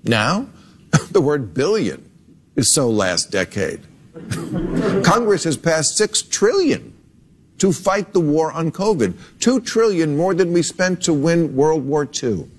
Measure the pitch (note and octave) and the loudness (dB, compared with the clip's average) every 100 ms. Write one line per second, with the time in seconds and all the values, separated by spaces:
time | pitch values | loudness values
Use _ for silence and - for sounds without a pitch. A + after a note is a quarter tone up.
0 | - A2+ A2+ G3 C#4 - - - - - | 0 0 0 -2 -6 -16 -20 -20 0 0
1 | - G3+ C#3+ D3 A2 E2+ D3+ A3 A2 C2+ | 2 2 2 0 -2 -2 0 0 -2 -6
2 | - _ _ - _ - B2 - B2+ G#2+ | -16 _ _ -20 _ -2 2 2 2 2
3 | F#2+ E2+ - G2 F2+ G2+ E2 - - - | 0 -2 -2 -2 -2 -2 -4 -6 -14 -20
4 | - - - - - F3 F3+ - G#3 F#3 | -20 -20 -10 -10 -6 -6 -4 -2 0 0
5 | F#3 G#3+ A3+ F#3+ E3 B2+ E3+ D#3+ D3 - | 2 2 2 0 0 -2 -2 0 -2 -2
6 | G#3 - - - G3+ G4 E4 - - - | -2 -2 -6 0 2 2 0 -2 -6 -20
7 | _ _ _ _ _ _ F#3+ E3+ G3+ G3 | _ _ _ _ _ _ 0 2 0 -2
8 | - F#3+ D#3 D3+ D#3 D3+ E3 - G3+ F3+ | 0 0 2 0 0 -2 -6 -2 -2 0
9 | G2+ F2 - - A#3 C4 - A3 A3+ F3+ | 0 -2 -16 -2 2 2 0 2 2 2
10 | D#3 C#3+ F#3 F3+ F3+ F3 D#3 - F#3 F3+ | 0 0 0 2 2 2 0 -2 -2 0
11 | - D3+ D#3 E3+ D#3 C3 D3+ D#3+ C3 D3 | 0 2 2 2 2 2 2 2 0 -2
12 | C#3+ - B2+ F#2+ - | -2 -4 -4 -4 -6